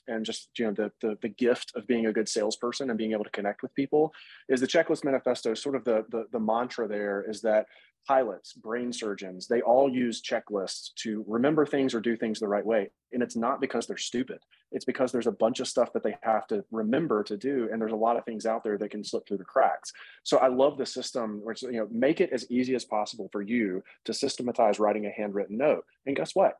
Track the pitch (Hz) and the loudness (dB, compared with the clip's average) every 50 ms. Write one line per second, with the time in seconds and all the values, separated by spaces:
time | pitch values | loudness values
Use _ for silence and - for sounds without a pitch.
0 | - 127 113 110 110 110 110 - - _ - - 117 107 101 110 107 104 - - | -10 -6 -6 -4 -4 -4 -6 -8 -10 _ -4 -2 -2 -2 0 0 -2 -4 -4 -4
1 | - 110 107 - - 110 98 - 127 117 123 - - - - 117 104 - 123 113 | -4 -4 -2 -2 -6 -6 -2 2 2 2 2 2 -2 -10 -10 -8 -2 0 0 2
2 | 113 110 104 117 107 - - 110 104 107 110 - 120 120 117 - 139 127 113 110 | 2 2 2 0 0 0 0 0 0 0 -2 -2 -4 -4 -4 -4 -4 -2 -2 -2
3 | 110 110 110 104 104 - - 107 101 101 104 - - - - 139 139 - 151 151 | -2 0 -2 -2 -2 -4 -6 -4 -4 -4 -4 -4 -8 -8 -4 -4 -2 2 4 4
4 | 156 156 - - - - - - _ - 131 123 131 - - 165 165 - 156 - | 4 2 0 -8 -20 -20 -20 -10 _ 0 0 2 2 2 4 2 4 2 0 0
5 | - 139 135 127 - 127 123 - - 120 110 - - 139 135 123 110 123 110 110 | 0 0 0 0 2 0 -2 0 0 -2 -2 -2 -4 -4 -4 -2 0 2 2 2
6 | 110 - - 113 113 - - 117 107 110 110 117 123 123 - - 113 101 104 104 | 0 -2 -4 -6 -6 -4 -4 -2 0 2 2 2 0 -2 -4 -4 -4 -2 -2 -2
7 | 104 101 98 101 95 110 107 101 - 110 107 107 104 - - - _ _ _ _ | -2 -2 -2 -2 -4 -6 -6 -2 2 4 4 4 2 0 -6 -20 _ _ _ _
8 | _ - 135 131 127 107 92 87 - - - - - 107 113 123 123 123 120 - | _ 2 4 4 4 2 -2 -8 -12 -18 -20 -14 -8 -6 -4 -4 -4 -4 -6 -6
9 | 117 104 101 - 98 92 92 90 - - 117 117 - 113 120 131 139 139 123 127 | -6 -6 -6 -6 -8 -10 -10 -8 -2 0 0 2 4 6 6 6 6 4 4 2
10 | 123 117 107 - - - 127 110 - - 104 98 92 - - - - - - - | 0 0 -2 -4 -4 -2 -4 -4 -2 -2 -4 -2 -2 -4 -6 -10 -12 -14 -12 -8
11 | - 113 107 107 104 101 110 120 127 147 160 151 143 - 147 139 135 131 120 113 | -6 -4 -4 -4 -4 -2 0 2 2 4 4 4 2 2 2 0 2 2 0 0
12 | 101 120 113 - 120 110 107 - 110 101 101 104 92 107 113 107 98 - _ _ | 0 0 -2 0 -2 -4 -2 -2 -2 0 0 0 2 2 2 2 0 -2 _ _
13 | _ - 123 123 120 117 - 117 113 123 135 - 139 131 - 117 - - 98 - | _ -8 -4 -2 -2 -2 -2 -2 -2 0 -2 -2 -2 -2 -2 -4 -4 -4 -6 -8
14 | - - - 123 131 - 80 - _ _ _ _ _ - - - - 131 - - | -6 -4 -4 -4 -4 -4 -8 -14 _ _ _ _ _ -10 -10 -8 -4 -4 0 0
15 | 131 123 - 120 113 117 101 - 113 113 - - 123 - - 131 113 - - 110 | 0 0 0 0 0 0 0 2 2 2 2 0 -4 -2 2 0 0 2 0 -2
16 | - 110 104 - - 113 110 107 - - 113 101 - - 113 110 110 107 127 151 | -2 -2 -4 -2 0 0 0 0 0 -2 -4 -4 -4 -4 -4 -2 0 2 2 2
17 | 170 139 110 104 101 - 107 98 123 135 143 127 113 110 113 113 113 110 113 107 | 2 2 2 0 0 -2 -6 -4 -4 -2 -2 0 -2 -2 -2 -2 -2 -2 0 2
18 | 110 117 117 117 - 120 113 104 104 113 113 117 - 110 104 98 107 101 - 104 | 2 2 2 0 -2 -6 -6 -4 -2 -2 -2 -2 -2 -2 -2 -2 -2 -4 -6 -8
19 | 101 - - - - - 101 95 92 - - - 107 95 78 - - - - - | -8 -6 -6 -6 -4 -4 -6 -6 -4 0 2 4 4 4 4 0 -6 -14 -16 -16
20 | - - - - - - 151 127 127 131 127 127 135 151 143 135 123 - - 127 | -18 -20 -20 -10 -2 2 4 6 6 6 6 6 4 4 4 0 -4 -4 -6 -8
21 | 120 - - 127 113 107 104 104 104 113 107 - 127 123 123 113 107 104 117 113 | -8 -6 -4 -4 -4 -4 -6 -8 -8 -8 -8 -8 -6 -6 -4 -4 -4 -2 0 2
22 | 131 143 170 - 180 - 135 120 - - 123 127 127 127 127 117 - - 110 107 | 2 4 4 4 2 2 0 -4 -4 0 0 0 2 2 0 -2 -2 -2 -2 -2
23 | 107 - - 113 98 95 - 104 101 101 120 120 107 95 90 95 - - - _ | -2 -2 -6 -10 -10 -6 -6 -6 -4 0 0 0 0 0 -2 -4 -6 -10 -20 _
24 | - - 110 - 139 135 - - 123 123 113 - 117 104 101 104 107 104 104 107 | -8 -6 -4 -2 -2 -2 -2 -2 -4 -2 2 4 4 4 4 4 4 2 2 2
25 | 104 101 - 110 104 101 98 101 98 98 104 117 143 151 107 82 - _ _ _ | -2 -6 -6 -6 -6 -4 -2 -4 -4 -4 -2 0 2 2 2 0 -2 _ _ _
26 | - 135 139 156 160 - - 185 185 - - | -6 -4 -2 -2 -2 -2 2 2 2 2 2